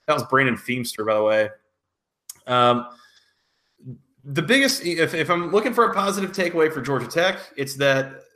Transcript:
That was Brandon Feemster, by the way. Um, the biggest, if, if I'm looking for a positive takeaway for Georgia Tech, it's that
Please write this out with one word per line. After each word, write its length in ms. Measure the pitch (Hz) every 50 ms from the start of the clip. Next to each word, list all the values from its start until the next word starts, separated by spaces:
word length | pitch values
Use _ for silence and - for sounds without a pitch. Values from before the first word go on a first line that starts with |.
| _
That 80 | - 151
was 100 | 143 113
Brandon 320 | - 131 135 135 127 110
Feemster, 500 | 101 - - 123 127 117 - - - 107
by 80 | 110 107
the 80 | 107
way. 260 | 107 107 107 107 107 104 - - _ _ _ _ _ _ _ _ _ _ _ _ _ - - _ _
Um, 420 | 131 123 123 123 123 120 120 - - - - _ _ _ _ _ _ _ _ _ _ _ _ _ _ _ _ - 131 135 - _ _ _ _ _
the 180 | 143 135 170
biggest, 420 | 160 - 247 269 269 262 - - -
if, 300 | 175 165 165 160 139 -
if 160 | 160 147 175
I'm 220 | 175 175 170 160
looking 200 | 185 214 226 254
for 120 | 240 240 226
a 100 | - 226
positive 380 | 196 196 196 196 202 196 185
takeaway 400 | - 196 180 175 175 165 156 156
for 100 | 156 143
Georgia 240 | - 139 139 131 127
Tech, 320 | - - 165 175 190 185 - - - -
it's 180 | 139 139 135 135
that 460 | 135 143 139 135 135 131 135 - - - _ _